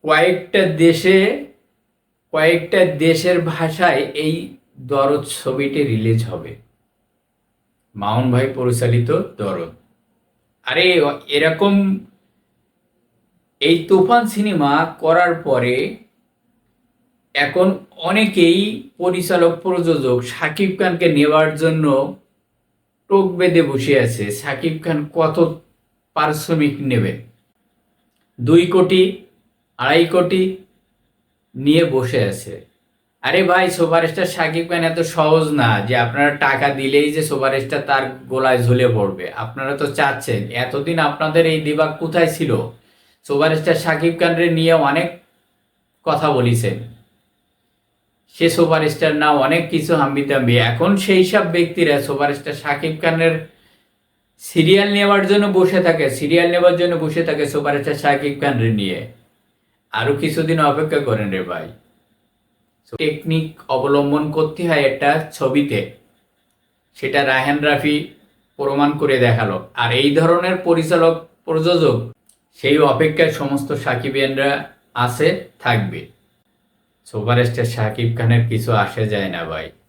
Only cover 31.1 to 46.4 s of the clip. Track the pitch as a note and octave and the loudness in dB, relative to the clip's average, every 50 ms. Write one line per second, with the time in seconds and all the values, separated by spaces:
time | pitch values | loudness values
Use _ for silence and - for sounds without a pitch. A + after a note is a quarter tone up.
31.1 | _ _ _ _ _ _ _ _ _ C3 C3+ C#3+ D3+ E3 E3+ - C3 C3 A#2+ A#2 | _ _ _ _ _ _ _ _ _ -4 0 2 4 4 2 2 0 -2 -2 0
32.1 | - B2+ A2 G2 G2 - - - E2+ - - _ _ _ _ _ _ _ _ _ | 0 0 0 -2 -4 -8 -12 -14 -16 -18 -18 _ _ _ _ _ _ _ _ _
33.1 | _ _ - B2+ D3+ F#3 F#3+ F3 F3 F#3 F#3 F3+ F3+ - E3+ D#3+ E3 E3 E3 D#3+ | _ _ -4 0 0 2 2 2 2 2 2 0 0 0 0 2 2 0 0 0
34.1 | D#3+ G3 F3+ - - - E3 D#3+ D#3 E3 E3 E3+ F3 E3+ E3 E3 D#3+ E3 E3 D#3 | -2 -2 -4 -4 -2 -4 -4 -2 -2 -4 -4 -4 -4 -2 -2 -2 0 -2 -4 -4
35.1 | - E3+ D#3 D3+ D#3+ D#3+ D#3+ D3+ D3 C#3+ A#2+ A2+ A2 G2+ G2 A2+ B2+ A#2+ A#2 A#2 | 0 0 2 4 4 4 2 2 0 0 2 2 2 0 0 -2 0 0 0 0
36.1 | A#2+ C#3 C#3+ D3 C#3+ D3 D3+ C3+ C3+ C3+ C#3+ C#3 C#3 C#3 C3+ C3+ C3+ C#3+ D3 D3 | 0 0 0 0 0 0 0 0 0 0 0 -2 -2 -2 -2 2 2 2 2 2
37.1 | D3 D#3+ D3+ D#3 D#3 C3+ C3+ C3+ C3+ C3+ B2+ - D3+ C#3+ D3 - C#3 C3+ C3+ C3 | 0 -2 -2 -2 -2 -2 -2 0 -2 -2 -4 -4 -6 -6 -2 0 -2 -2 -2 -4
38.1 | B2+ - - - B2+ C3 C3 C3 B2+ B2 A#2+ A#2+ B2 B2 B2+ A#2+ A2+ G#2+ G2+ G2 | -8 -12 -12 -6 -4 0 2 2 2 2 2 2 2 4 2 2 2 2 0 -2
39.1 | F#2 F2+ F2+ - - - A2 A2+ - C3+ C3+ C3+ C#3+ C#3 D3+ C#3 C#3+ - D3 C#3 | -4 -6 -10 -12 -10 -10 -12 -10 -10 -8 -6 -6 -4 -4 -4 -4 0 0 0 0
40.1 | C3+ - - - A#2 G2+ G2+ - A#2 A#2+ B2+ B2 - C#3+ C#3 D#3+ E3+ E3 D#3 C#3+ | 0 -4 -4 -4 -4 -4 -4 -6 -6 -6 -6 -4 -4 -6 -4 -4 -2 -2 -2 -2
41.1 | D3 - D#3+ D#3 D#3 E3+ E3 D#3+ D#3+ D#3 D3+ D3+ D3 D3+ D#3 D#3 D#3 - E3+ E3 | -2 -2 -4 0 2 2 2 2 2 0 -2 -2 0 0 0 -2 -2 -6 -8 -4
42.1 | D#3+ F3+ E3 D#3 D#3+ - E3 C3 A2+ G2 A#2 - - - _ _ _ _ _ _ | 0 0 0 0 0 -4 -2 -2 -2 -2 -2 -6 -12 -18 _ _ _ _ _ _
43.1 | _ _ _ - C#3+ C#3 D3+ D#3+ D#3+ D#3 D#3 F3+ D#3+ - - E3+ D#3+ D3+ E3+ E3+ | _ _ _ -4 -2 0 2 2 0 0 0 0 -2 0 0 -2 -2 0 0 -2
44.1 | E3 - F3 E3+ E3 E3 F3 F3 E3 D#3+ D#3+ E3 E3 D#3+ D3 C#3 C#3+ D#3+ F3+ F3+ | 0 2 0 0 2 0 0 0 2 2 2 4 4 4 2 2 0 0 -2 -4
45.1 | - - _ _ _ _ _ _ _ _ _ _ _ _ _ _ _ _ _ D#3+ | -8 -12 _ _ _ _ _ _ _ _ _ _ _ _ _ _ _ _ _ -4
46.1 | D3+ C#3 D#3+ D3+ C#3 B2+ | -4 0 0 0 0 2